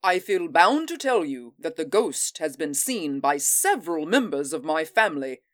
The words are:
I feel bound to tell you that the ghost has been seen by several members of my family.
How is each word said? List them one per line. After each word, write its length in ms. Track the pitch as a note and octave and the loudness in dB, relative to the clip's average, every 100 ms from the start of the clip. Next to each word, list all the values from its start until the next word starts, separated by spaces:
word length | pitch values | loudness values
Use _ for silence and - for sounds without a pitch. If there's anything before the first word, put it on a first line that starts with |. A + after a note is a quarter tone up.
I 180 | F#3+ F3+ | 2 0
feel 280 | F#3 F#3+ E3+ | 0 -2 0
bound 400 | D3+ F3+ C#4+ D#4+ | 6 6 6 -2
to 100 | E4+ | -4
tell 280 | C#4 A#3+ D#3 | 0 0 0
you 300 | C3+ A#2+ _ | -6 -10 _
that 160 | E3 E3 | -10 -6
the 80 | |
ghost 540 | D#3 G3 A3 C3+ - - | 0 2 2 -2 -6 -4
has 180 | D#3 B2+ | -6 -4
been 180 | D#3 | -4
seen 460 | C#3 - B3 D#3 C#3 | -2 -2 -2 -4 -2
by 160 | C#3 C#3+ | 0 0
several 680 | - - F#4 G4 E3+ E3 D#3 | 0 0 2 0 0 -4 0
members 480 | A3+ A#3 C#3+ C#3+ | 0 0 -4 -4
of 100 | D#3 | -6
my 220 | C#3 D#3 D#3+ | -2 -2 0
family. 560 | - - C#3+ C3+ B2+ _ | 2 2 0 -6 -8 _